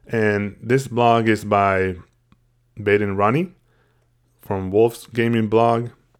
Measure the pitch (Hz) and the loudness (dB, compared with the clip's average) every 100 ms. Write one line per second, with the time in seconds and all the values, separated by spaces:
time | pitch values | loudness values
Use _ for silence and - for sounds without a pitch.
0 | - 117 107 101 101 - 113 131 135 117 | -8 -2 0 0 -4 -8 -2 -2 -2 0
1 | 120 117 113 104 107 101 98 95 95 90 | 2 4 2 -2 0 0 2 0 -2 -6
2 | - _ _ _ _ _ _ - 104 104 | -14 _ _ _ _ _ _ -8 0 0
3 | 104 98 104 160 185 _ _ _ _ _ | 0 0 0 0 -4 _ _ _ _ _
4 | _ _ _ _ - 98 95 101 117 - | _ _ _ _ -10 -8 -2 2 2 0
5 | - 113 117 117 110 113 117 117 120 - | -12 -4 -2 0 0 2 2 0 -4 -14
6 | _ _ | _ _